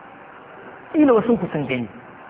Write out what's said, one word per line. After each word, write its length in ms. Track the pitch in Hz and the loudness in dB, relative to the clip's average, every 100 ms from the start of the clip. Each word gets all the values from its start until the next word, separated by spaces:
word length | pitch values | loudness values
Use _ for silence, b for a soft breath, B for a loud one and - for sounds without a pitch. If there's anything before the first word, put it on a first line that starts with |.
| - - - - - - - - - | -20 -20 -20 -20 -20 -20 -20 -20 -6
Ila 200 | 330 294 | 2 4
wasu 240 | 226 233 226 | 4 2 -2
ku 80 | 175 | -2
sun 160 | 156 127 | -6 -6
gani. 200 | 127 113 - - - | -6 -8 -14 -20 -20